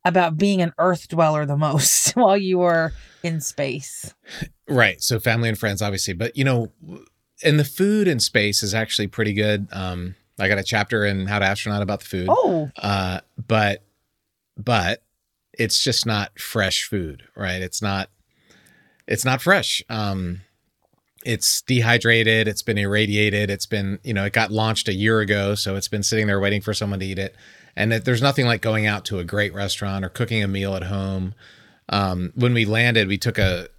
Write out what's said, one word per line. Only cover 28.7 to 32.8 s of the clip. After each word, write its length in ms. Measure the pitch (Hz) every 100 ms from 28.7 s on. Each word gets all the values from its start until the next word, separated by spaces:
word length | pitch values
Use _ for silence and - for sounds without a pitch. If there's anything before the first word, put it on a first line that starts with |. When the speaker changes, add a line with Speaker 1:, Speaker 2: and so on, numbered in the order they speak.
| 110 107
Speaker 2:
out 180 | 104 -
to 120 | 98
a 60 |
great 280 | 87 101 104
restaurant 520 | 98 98 - 101 98
or 40 | 95
cooking 340 | - 117 113
a 60 | 98
meal 280 | 98 98 95
at 80 |
home. 500 | 92 101 95 95 92 - - - - _ -
Um, 440 | 104 95 90 90
when 200 | - 123
we 100 | 120
landed, 440 | 107 110